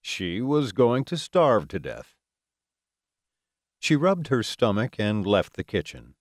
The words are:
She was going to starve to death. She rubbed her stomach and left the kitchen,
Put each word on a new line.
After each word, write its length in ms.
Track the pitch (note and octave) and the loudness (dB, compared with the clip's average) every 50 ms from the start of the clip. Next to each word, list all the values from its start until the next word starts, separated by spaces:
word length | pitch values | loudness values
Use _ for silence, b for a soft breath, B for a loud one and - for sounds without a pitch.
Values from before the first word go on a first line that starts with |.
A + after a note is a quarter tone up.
She 380 | - - - - F#2+ F2 F2 G#2 | -14 -12 -8 -6 -6 -6 -4 -4
was 320 | B2+ C3+ D3 D3+ C#3+ A#2+ | -2 0 0 0 0 0
going 320 | - - B2+ A#2 A#2+ C3 C3+ | 2 2 4 4 4 2 -2
to 120 | - F3 D#3 | -4 -6 -8
starve 500 | - - - F#3 E3 C#3 A#2 G2+ D2+ - | -6 -2 2 2 4 4 4 2 2 -2
to 120 | - F2+ | -6 -8
death. 360 | C#2 C2 A1+ A1+ - _ _ _ _ _ _ _ _ _ _ _ _ _ _ _ _ _ _ _ _ _ _ _ _ _ _ _ _ _ _ _ _ _ _ _ | -8 -10 -12 -12 -14 _ _ _ _ _ _ _ _ _ _ _ _ _ _ _ _ _ _ _ _ _ _ _ _ _ _ _ _ _ _ _ _ _ _ _
She 160 | - - D#3 C#3+ | -2 0 0 2
rubbed 320 | D#3+ F#3+ G3 F3+ D3+ - | 2 2 0 0 -2 -2
her 140 | C3+ A#2+ A2 | -2 -2 -2
stomach 540 | - - - B2 A2 G2 G#2 A#2+ C3 - - | -4 -4 0 0 0 2 0 -2 -2 -4 -4
and 300 | G#2 G#2 G#2+ G#2+ F#2 G2+ | -2 -2 -2 -2 0 2
left 300 | G2+ F#2+ F2 - _ - | 2 2 2 0 _ -12
the 80 | F2+ | -8
kitchen, 480 | - - F#2 D#2+ - - A#1+ A#1 A#1 _ _ | -6 -4 -4 -4 -6 -10 -20 -20 -20 _ _